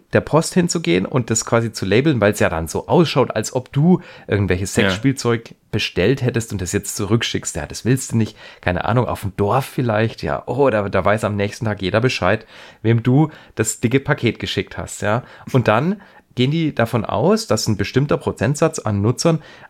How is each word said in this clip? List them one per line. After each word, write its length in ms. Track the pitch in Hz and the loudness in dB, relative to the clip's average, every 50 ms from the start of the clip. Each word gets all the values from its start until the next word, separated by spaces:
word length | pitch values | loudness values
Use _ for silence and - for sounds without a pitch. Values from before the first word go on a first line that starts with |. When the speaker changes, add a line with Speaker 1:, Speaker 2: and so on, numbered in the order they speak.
| _ - - | _ 0 0
Speaker 1:
der 80 | 110 - | 0 0
Post 320 | - - 151 165 - - | 2 0 0 0 2 0
hinzugehen 520 | 185 170 175 - 175 165 170 170 180 190 | 0 0 0 -2 -4 0 0 0 0 0
und 240 | - - 127 117 - | 0 -2 -2 0 0
das 160 | 113 - - | 0 -2 0
quasi 260 | - 120 117 117 113 - | 0 0 0 0 0 -4
zu 140 | - - | -4 -2
labeln, 340 | 95 98 113 139 165 147 117 | 2 2 2 4 2 2 4
weil 120 | 202 202 104 | 2 2 2
es 80 | - | 2
ja 80 | 107 92 | 0 0
dann 180 | 85 80 82 | 0 -2 -4
so 220 | 80 - 95 - - | -4 -6 -6 -4 0
ausschaut, 420 | 120 165 170 - - 143 120 - - | 2 2 4 4 4 0 0 2 0
als 200 | - 110 - - | -4 -4 -4 -6
ob 180 | 131 123 - - | -6 -6 -4 -2
du 280 | 139 147 175 185 175 - - - - - | 2 4 4 4 2 0 -6 -20 -16 -6
irgendwelches 480 | - 107 101 101 87 92 90 101 92 - | -2 0 0 2 2 0 0 -2 -2 0
Speaker 2:
Ja. 80 | - 104 | 2 2
Speaker 1:
Sexspielzeug 720 | 98 92 98 117 139 131 - - 120 117 113 - - - _ _ - | 2 2 2 0 -2 -2 0 -2 -2 -2 -2 -4 -10 -20 _ _ -6
bestellt 500 | - 107 - - - 87 87 107 139 139 | -4 -4 -4 -2 -2 0 2 2 2 2
hättest 300 | 120 123 - 113 113 - 107 | 0 -2 -2 -2 -4 -4 -6
und 80 | 95 | -6
das 120 | 92 87 - | -6 -4 -4
jetzt 240 | 101 - - - | -4 -4 -4 -6
zurückschickst. 580 | - 104 92 110 117 - - - - - - - | -6 -2 0 0 0 0 0 -6 -6 -6 -6 -8
Ja, 100 | 85 73 | -8 -8
das 200 | - - - - | -8 -10 -6 0
willst 260 | 107 135 131 - - - | 0 0 0 -2 -2 -2
du 40 | |
nicht. 200 | 117 107 - - - - - - - | -2 -2 -2 -4 -14 -20 -20 -16 -6
Keine 240 | - 92 90 85 - | -4 -2 -2 -2 -2
Ahnung, 220 | - 110 127 117 | 0 0 0 0
auf 140 | - 87 - | 0 -4 -6
dem 120 | - 101 - | -6 -8 -2
Dorf 280 | - 101 101 101 - 135 | -2 0 0 0 0 -2
vielleicht. 560 | - - - 127 117 107 107 113 113 - - - | -2 -4 -4 -2 0 0 0 0 -2 -2 -6 -6
Ja, 180 | 82 69 - - | -4 -4 -4 -4
oh, 220 | - 123 127 143 131 | -6 -2 2 2 2
da, 200 | 107 104 101 101 | 2 2 -2 0
da 160 | 95 98 87 | 0 0 2
weiß 180 | 101 104 110 - | 2 2 2 0
am 120 | 101 104 | -2 -2
nächsten 280 | 101 101 104 - - 117 | -2 -2 -4 -4 -6 -4
Tag 160 | 110 104 101 | -4 -4 -2
jeder 200 | 98 90 95 110 | -4 0 0 2
Bescheid, 440 | 120 127 - - 90 90 107 110 - - - - - - - _ - | 0 0 0 0 0 0 0 0 -2 -10 -20 -20 -20 -20 -16 _ 0
wem 220 | 110 117 113 113 | 2 2 2 4
du 260 | 127 127 143 156 151 - - - - - | 4 4 4 4 2 -2 -10 -20 -14 -4
das 240 | - 113 - - - | -4 -2 -2 -2 -2
dicke 200 | - 113 123 135 | -2 0 0 0
Paket 400 | - - 147 - - 113 101 - | 0 0 -4 0 0 -2 -2 -2
geschickt 360 | - 92 - 101 95 - - | -6 -6 -4 -4 -4 -6 -8
hast, 240 | - 85 - - - | -12 -10 -10 -10 -6
ja. 220 | 101 104 107 123 - - - - - - - | -2 -2 -2 -2 -4 -8 -18 -20 -10 0 0
Und 160 | 131 110 117 | 2 4 4
dann 340 | 107 113 143 175 208 202 - - - - _ _ - | 4 4 2 0 -2 -4 -6 -20 -20 -20 _ _ -2
gehen 160 | 120 123 135 | 0 0 2
die 240 | 151 170 165 147 139 | 2 0 0 -2 0
davon 300 | - 117 - - 120 - | 0 -2 0 0 -2 -2
aus, 420 | - - 101 127 180 220 214 - | -2 -2 0 2 2 2 0 0
dass 220 | - 107 110 - 113 | 0 -2 0 2 0
ein 80 | 107 | 0
bestimmter 420 | 95 101 - - 127 143 147 170 147 | 0 0 0 0 0 2 2 0 -2
Prozentsatz 640 | - 104 92 - 98 - 156 - 165 156 - 123 | 0 -4 -2 0 0 0 2 2 0 0 0 -2
an 200 | - 110 104 101 | -4 -2 -2 0
Nutzern 420 | 101 110 123 - - 170 160 156 - - - - - | 2 0 0 2 2 0 0 0 -2 -10 -20 -20 -18